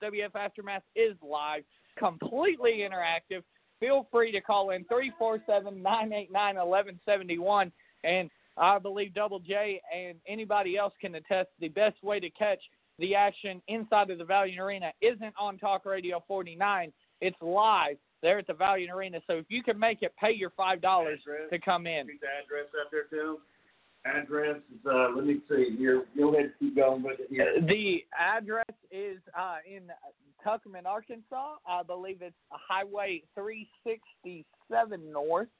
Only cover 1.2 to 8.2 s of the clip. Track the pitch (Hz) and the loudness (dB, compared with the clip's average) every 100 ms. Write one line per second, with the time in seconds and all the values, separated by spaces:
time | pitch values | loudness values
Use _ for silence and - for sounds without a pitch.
1.2 | 143 147 147 151 143 _ _ - 202 165 | -6 -6 -4 -6 -8 _ _ -2 -2 -2
2.2 | - 240 381 311 240 220 202 185 170 165 | -6 0 0 2 2 0 -2 -2 -2 -2
3.2 | - 185 - _ _ _ 240 277 220 233 | -4 -10 -10 _ _ _ 2 2 4 4
4.2 | 226 220 - 202 196 185 175 240 269 - | 4 2 2 2 2 -2 0 0 0 0
5.2 | 226 220 220 202 202 196 185 226 220 208 | 0 0 2 2 0 -2 0 2 0 -4
6.2 | 185 190 208 196 175 190 202 180 - 202 | -2 0 0 2 2 4 2 -4 0 0
7.2 | 180 170 185 208 185 - _ _ 165 185 | 0 -2 2 4 2 -4 _ _ 0 0